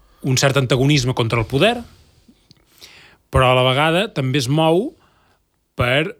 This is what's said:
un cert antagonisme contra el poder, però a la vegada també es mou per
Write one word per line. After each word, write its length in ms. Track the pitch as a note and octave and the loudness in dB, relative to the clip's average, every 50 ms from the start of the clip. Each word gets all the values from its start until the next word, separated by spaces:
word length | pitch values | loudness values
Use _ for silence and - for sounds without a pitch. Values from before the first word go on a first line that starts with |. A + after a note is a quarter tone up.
| _ _ _ _ - C#3 | _ _ _ _ -4 -4
un 100 | C3 B2+ | 0 0
cert 200 | - C#3 C3 C#3+ | 2 2 2 0
antagonisme 560 | C3+ A#2+ C#3+ A#2+ C3 C#3 D3+ C#3+ A#2+ C3 B2 | 0 0 0 0 2 2 2 0 0 -2 -2
contra 240 | - A#2+ A2+ A#2+ A#2 | -2 -4 -2 -2 -4
el 80 | A#2 - | -4 -2
poder, 300 | B2+ C#3 E3+ A3 A#3+ A#3+ A#3 - - - _ _ _ _ _ _ _ _ _ _ _ _ _ _ _ _ - - - - - - _ _ _ _ | -2 0 0 0 0 -2 -8 -14 -20 -20 _ _ _ _ _ _ _ _ _ _ _ _ _ _ _ _ -20 -20 -20 -20 -20 -20 _ _ _ _
però 200 | - C3+ C3 B2+ | 0 2 4 4
a 60 | B2+ B2+ | 4 4
la 60 | B2+ | 2
vegada 400 | B2+ B2+ C3+ D3+ E3 D#3+ F3 - D3+ - | 2 2 2 0 0 0 0 -2 -4 -4
també 260 | D#3+ C3+ C3 B2+ D3 B2 | -4 -4 -2 -2 -2 -2
es 60 | A#2+ | 0
mou 400 | C#3+ D#3 D#3+ D#3+ E3 F3+ A3+ D#4 - _ _ _ _ _ _ _ _ _ _ _ _ _ _ _ _ - | 0 2 2 2 2 0 0 -4 -8 _ _ _ _ _ _ _ _ _ _ _ _ _ _ _ _ -4
per 400 | B2+ A#2+ B2+ C#3+ D#3+ - - - | -2 0 0 0 -2 -4 -6 -14